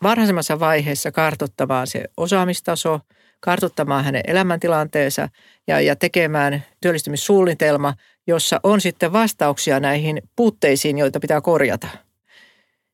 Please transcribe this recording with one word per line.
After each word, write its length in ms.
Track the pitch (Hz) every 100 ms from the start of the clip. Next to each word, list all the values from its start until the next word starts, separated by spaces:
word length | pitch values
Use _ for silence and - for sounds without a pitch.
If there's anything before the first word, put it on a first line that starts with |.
varhaisemmassa 580 | 196 233 214 175 151 156
vaiheessa 520 | 165 156 147 143 156
kartoittamaan 760 | 151 160 156 143 - 131 131 127
se 180 | - - -
osaamistaso, 840 | 170 196 180 175 - 165 170 156 - _ _ _
kartoittamaan 640 | - - 175 - 143 139
hänen 180 | 139 135 -
elämäntilanteensa 1000 | 180 185 170 170 156 151 151 139 - 139 - _ _ -
ja, 140 | 147
ja 160 | 147 139
tekemään 680 | 175 180 160 151 143 143 - _
työllistymissuunnitelma, 1120 | 180 160 147 147 - 202 180 156 151 143 143 139 _ _ -
jossa 340 | 165 - 160
on 180 | 196 208
sitten 320 | 180 - 170
vastauksia 680 | 208 220 - 147 139 - 135
näihin 420 | 139 147 156 156 - -
puutteisiin, 640 | 226 208 147 139 151 143
joita 220 | 139 147
pitää 200 | 147 151
korjata. 480 | 160 160 131 90 - - _ _ _ _ _ _ _ _ _